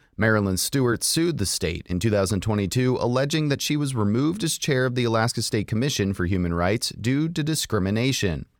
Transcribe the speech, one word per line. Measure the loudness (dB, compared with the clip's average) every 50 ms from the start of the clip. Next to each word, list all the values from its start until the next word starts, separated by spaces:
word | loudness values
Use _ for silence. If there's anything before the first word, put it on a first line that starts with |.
| _ _ _ 0
Marilyn | 2 4 4 4 2 2 0 0
Stewart | -2 -2 0 0 2 2 0 0 -2
sued | -2 0 0 0 0 0 0
the | -2
state | -2 -2 -2 -2 -4 -4 -6 -6 -4
in | -4 -2
two | 0 2
thousand | 2 2 2 2 0 -2
twenty-two, | 0 0 0 0 0 0 0 0 2 2 2 0
alleging | 0 0 0 0 0 0 0 0 0 0
that | -2 -2
she | -2 -2 -2 0
was | -2 -2 0
removed | 0 2 2 2 2 0 0 0 -2 -2
as | -4 -4 -2
chair | -2 0 2 2 2
of | 0 0
the | 0 0
Alaska | 2 4 4 2 2 2 -2
State | -2 -2 -2 -2 -2 -2
Commission | -2 0 0 0 0 0 0 0 0
for | 0 0
Human | 0 2 0 0 0 0
Rights | 0 0 0 0 -2 -2 -6
due | -8 -4 -2 0 0 0 0 -2
to | -2 -2
discrimination. | -2 -2 -2 -2 -2 -2 0 0 0 0 0 2 2 0 0 0 0 0 -2 -4 -6 -10 _